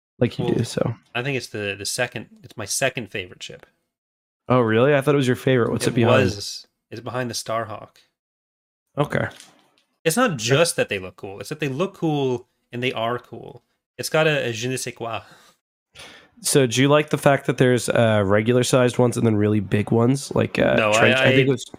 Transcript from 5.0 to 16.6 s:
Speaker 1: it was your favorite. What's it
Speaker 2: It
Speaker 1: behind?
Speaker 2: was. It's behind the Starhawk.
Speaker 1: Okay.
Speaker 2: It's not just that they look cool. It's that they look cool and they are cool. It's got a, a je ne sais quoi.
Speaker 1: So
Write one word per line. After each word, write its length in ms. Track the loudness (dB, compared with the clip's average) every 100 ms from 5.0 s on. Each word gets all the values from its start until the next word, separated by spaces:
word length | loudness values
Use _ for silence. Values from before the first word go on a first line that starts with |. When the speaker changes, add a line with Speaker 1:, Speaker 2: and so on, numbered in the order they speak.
| 2 2
Speaker 1:
it 20 |
was 100 | 2
your 100 | 0
favorite. 340 | 2 2 2
What's 160 | 0 -2
it 40 |
Speaker 2:
It 40 | 2
Speaker 1:
behind? 300 | 4 4 2
Speaker 2:
was. 420 | -2 -10 -14 -18 _ -20
It's 80 | -16
behind 300 | -10 -8 -8
the 40 |
Starhawk. 640 | -8 -6 -6 -6 -12 -18 _ _ _ _ _ _ _ _ _ _ -4
Speaker 1:
Okay. 300 | -2 -2 -4 -10 -20 _ _ _ _ _
Speaker 2:
It's 140 | -2 0
not 180 | 0 0
just 380 | 0 2 2 0
that 140 | -4
they 100 | -4
look 160 | -10 -14
cool. 240 | -14 -12
It's 80 | -12
that 120 | -8
they 80 | -6
look 260 | -4 -6 -4
cool 520 | -4 -2 -2 -4 -8 _ _
and 100 | -6
they 80 | -4
are 260 | -2 -4 -6
cool. 440 | -10 -18 -18 -20 _ _ _ -12
It's 120 | -4
got 180 | 0 2
a, 220 | 0 -2
a 20 |
je 160 | -4 -6
ne 80 | -6
sais 180 | -8
quoi. 280 | -10 -10 -10 -12 -20 _ _ _ _ _ -20 -20 -20 _ _
Speaker 1:
So 260 | 0 2